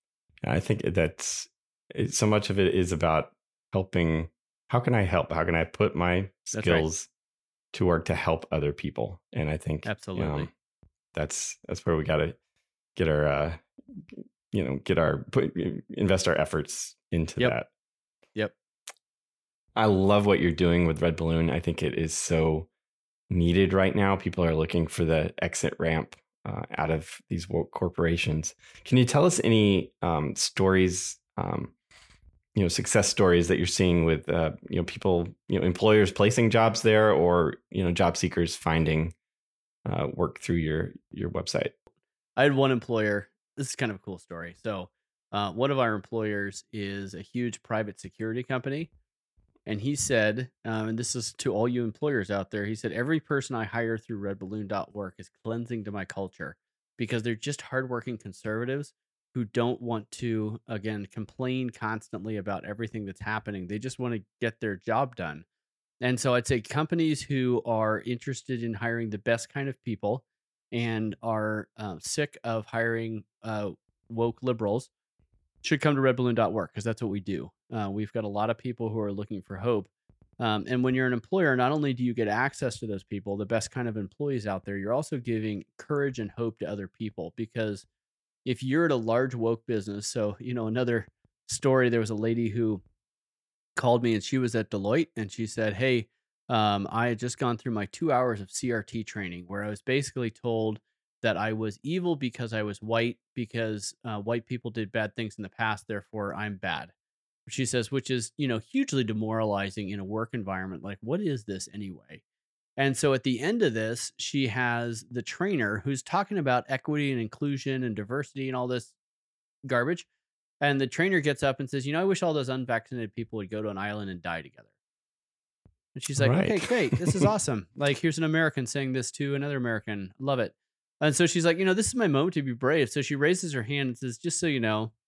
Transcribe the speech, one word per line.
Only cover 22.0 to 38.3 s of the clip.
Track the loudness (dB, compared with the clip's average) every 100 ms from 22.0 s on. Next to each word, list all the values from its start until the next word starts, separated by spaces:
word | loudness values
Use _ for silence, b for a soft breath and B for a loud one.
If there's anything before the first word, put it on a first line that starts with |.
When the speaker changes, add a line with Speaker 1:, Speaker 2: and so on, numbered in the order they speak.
| -2
Speaker 1:
so | -2 0 2 4 2 -4 _ _ _ _ _ -2
needed | 2 4 6 6
right | 6 4
now. | 4 2 2
People | 0 2
are | 2
looking | 4 2 2 0
for | 0
the | 2 2 2 -2
exit | -4 -2 -2 -2
ramp, | 0 0 -2 -10 _ _
uh, | -8 -8 -6 -2
out | 0
of | 0 -4 -14 -8
these | -6 -2
woke | -2 -2
corporations. | -2 -2 0 0 2 0 0 -2 -8 B B
Can | 2 4
you |
tell | 6 6
us | 4 4
any, | 4 6 6 6 2 _
um, | 0 0 0 -2
stories, | -2 2 4 6 4 2 -6 -10 _ -6
um, | -4 -4 -6 -12 _ b b b -20 _ _
you | 2
know, | 2
success | 2 2 4 4
stories | 6 6 6 6
that | 2
you're | 2
seeing | 4 4 6
with, | 4 2 0
uh, | 0 0 -4 -6
you | -4
know, |
people, | -4 -2 0 2 0 -8 -4
you | 0
know, |
employers | 0 4 6 8 6
placing | 4 4 6 6
jobs | 6 4 4
there, | 4 6 6
or, | 6 6 4 4 0 -6
you | -2
know, | 0
job | 4 2 2
seekers | 0